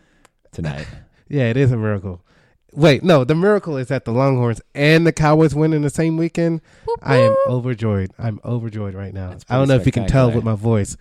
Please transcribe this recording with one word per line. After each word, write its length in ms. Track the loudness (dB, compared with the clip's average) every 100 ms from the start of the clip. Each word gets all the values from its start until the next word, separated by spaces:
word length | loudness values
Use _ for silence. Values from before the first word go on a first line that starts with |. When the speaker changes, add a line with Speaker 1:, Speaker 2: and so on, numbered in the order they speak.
| _ _ _ _ _
Speaker 1:
tonight. 360 | -10 -8 -10 -14
Speaker 2:
<laughs> 40 | -18 -20 _ -8
Yeah, 160 | -2
it 120 | 0 2
is 160 | 2
a 60 | 2
miracle. 420 | -2 -4 -6 -14 _ _ _ _ _
Wait, 280 | 2 2 4
no, 200 | 4 2
the 120 | 2
miracle 420 | 2 2 0 -2 -6
is 120 | -4
that 180 | -4 -2
the 60 |
Longhorns 500 | 0 2 2 0 -4 -8
and 320 | 0 2 4 2
the 60 |
Cowboys 420 | 2 2 4 4
win 200 | 2 0
in 80 | 0
the 80 | -2
same 260 | -2 -2 -2
weekend. 460 | -4 -2 -2 -2 -8 _ -8
Speaker 3:
Whoop, 120 | -6
Speaker 2:
I 140 | 0 4
am 140 | 4
Speaker 3:
whoop. 60 | 2 0
Speaker 2:
overjoyed. 640 | -2 -4 -4 -2 -2 -4 -6
I'm 220 | -8 -8
overjoyed 500 | -6 -6 -6 -8 -10
right 180 | -10 -12
now. 180 | -10 -12
Speaker 1:
That's 140 | -14 -4
Speaker 2:
I 80 | 0
don't 100 | 2
Speaker 1:
pretty 100 | 2
Speaker 2:
know 40 |
if 60 | 2
you 60 |
can 140 | 0 2
tell 200 | 2 2
with 80 | 2
Speaker 1:
spectacular. 200 | -2 -2
Speaker 2:
my 60 |
voice 340 | 0 0 -2 -8